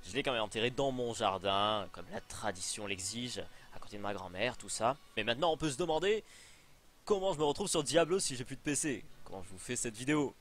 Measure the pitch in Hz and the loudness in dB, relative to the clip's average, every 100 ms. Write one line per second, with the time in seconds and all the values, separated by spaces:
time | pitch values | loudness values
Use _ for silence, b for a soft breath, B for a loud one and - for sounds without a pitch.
0 | - 127 143 120 107 113 120 127 139 127 | -4 -2 0 0 0 0 0 2 0 2
1 | 120 110 107 95 98 98 104 107 92 - | -2 2 2 4 2 4 4 2 -2 -10
2 | 90 202 - - 107 92 - - 104 98 | -10 -10 -10 -4 -4 -4 -6 -6 -4 -4
3 | 92 117 123 104 - B B - - 104 | -4 -6 -6 -6 -8 B B -10 -10 -6
4 | 101 98 92 90 120 117 101 - 113 143 | -4 -4 -6 -2 -2 -2 -8 0 0 0
5 | - - 107 120 170 160 156 123 175 156 | -6 -2 0 2 2 2 -2 0 0 2
6 | 190 214 - B B B B - - - | 2 0 -2 B B B B -20 -20 -18
7 | - 202 190 151 151 143 202 170 - 156 | 0 2 2 4 2 2 2 0 4 4
8 | 160 190 - 127 131 135 151 147 156 113 | 6 4 0 -4 -6 -4 -2 0 0 -2
9 | - - - 95 95 92 - 123 120 110 | -6 -14 -10 -8 -8 -10 -6 -2 -2 -4
10 | 127 151 135 - | 2 2 2 -2